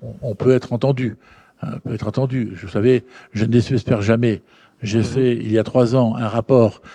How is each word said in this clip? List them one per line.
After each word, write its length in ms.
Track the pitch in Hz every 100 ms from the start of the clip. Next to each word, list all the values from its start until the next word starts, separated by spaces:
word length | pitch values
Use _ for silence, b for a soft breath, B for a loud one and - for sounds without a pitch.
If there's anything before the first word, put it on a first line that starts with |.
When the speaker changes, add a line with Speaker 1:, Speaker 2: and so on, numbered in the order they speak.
Speaker 1:
on, 140 | 117 113
on 140 | 131
peut 180 | 101 127
être 220 | 127 -
entendu, 420 | 120 135 131 123 110 b b b _
hein, 160 | 156 -
peut 120 | -
être 140 | 113 107
entendu. 440 | 131 131 131 107 90
Je 100 | 95
savais, 400 | - 123 127 - B B
je 140 | 101 113
n'espère 560 | 117 117 127 - 113
jamais. 400 | 101 113 117 98 b b b _
J'ai 140 | 104 113
Speaker 2:
Mhm. 60 |
Speaker 1:
fait, 320 | 101 123 127 117
il 160 | 110
y 80 | 110
a 20 |
trois 320 | 107 127 120
ans, 220 | 131 117 113
un 100 | 110
rapport 560 | 117 - 131 110 - B